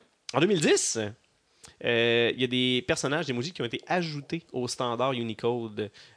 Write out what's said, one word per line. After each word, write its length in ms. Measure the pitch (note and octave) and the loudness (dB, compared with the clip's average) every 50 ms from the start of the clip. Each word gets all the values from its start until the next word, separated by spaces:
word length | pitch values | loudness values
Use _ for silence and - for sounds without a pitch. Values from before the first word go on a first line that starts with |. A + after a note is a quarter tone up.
| _ _ _ _ _ - - | _ _ _ _ _ -4 0
en 60 | C3 | 2
deux 60 | D#3+ | 4
mille 140 | G3+ G#3 D#3+ | 4 4 4
dix, 380 | D3+ B3+ G4+ - - - - A2+ G#2+ G#2 A2 - _ _ _ _ _ _ _ _ - - - - - | 4 4 4 4 2 0 -2 -2 -4 -4 -6 -12 _ _ _ _ _ _ _ _ -20 -20 -16 -6 -2
euh, 480 | B2 A#2+ A#2 A#2 A#2 A#2 A#2 A#2 G#2+ - | 0 2 4 4 4 4 4 4 2 2
il 60 | A#2+ | 0
y 40 | B2+ | 0
a 40 | B2 | 0
des 360 | B2+ B2+ B2+ B2+ B2+ B2 - - | 0 0 2 2 0 0 0 0
personnages 380 | D#3+ - - C3 C#3+ E3 E3+ | -2 0 0 0 -2 -2 -2
d'emoji 260 | C#3 B2 A#2+ B2 F3+ F3+ | -2 -4 -4 -4 -4 -6
qui 100 | - - | -6 -6
ont 20 | |
été 140 | A#2+ - - - | -4 -6 -6 -4
ajoutés 560 | - E3 F#3 F3 D#3+ D3+ C#3+ C3+ - - E3+ - _ - | -2 0 0 0 -2 -4 -8 -8 -8 -8 -8 -8 _ -6
au 140 | C3 B2 | -4 -4
standard 460 | A#2+ - - B2+ A#2+ A#2 A#2 B2 C3+ C3+ | -4 -2 -2 -2 -2 0 0 0 0 0
Unicode, 800 | A#2+ A#2 A2+ G#2+ - - A#2 B2 A#2+ A2+ A2 G#2 G#2+ G#2+ G2+ - - - - - | -2 -4 -4 -4 -2 0 0 0 0 -4 -6 -6 -6 -6 -6 -8 -14 -20 -20 -20